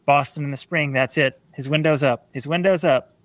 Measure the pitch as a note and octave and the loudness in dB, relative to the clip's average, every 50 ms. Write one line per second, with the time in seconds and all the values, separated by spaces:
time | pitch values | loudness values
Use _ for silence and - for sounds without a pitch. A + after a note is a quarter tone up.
0 | _ - C#3+ C#3+ C#3 - - D#3 D3 C#3+ C#3 - - - F3 E3 D3+ C#3+ C3+ C3 | _ 2 2 2 2 -2 -6 -8 -6 -6 -6 -8 -8 -6 -4 -4 -2 -2 0 0
1 | C3 B2+ - D#3+ D3 C3 - _ _ _ _ - C3 C3+ D3 D#3 D#3 D#3+ D3+ C3+ | -2 0 0 0 0 0 -2 _ _ _ _ -12 -6 -2 -2 0 2 2 2 2
2 | D3 C3+ A#2+ A2+ _ _ - C3+ A#2+ C#3 D#3+ F3 F3+ G3 F#3+ E3 F3+ E3 C3+ B2 | 2 0 0 0 _ _ -14 -12 -8 -4 -4 0 0 2 0 2 2 2 2 2
3 | - - _ _ _ | 0 -4 _ _ _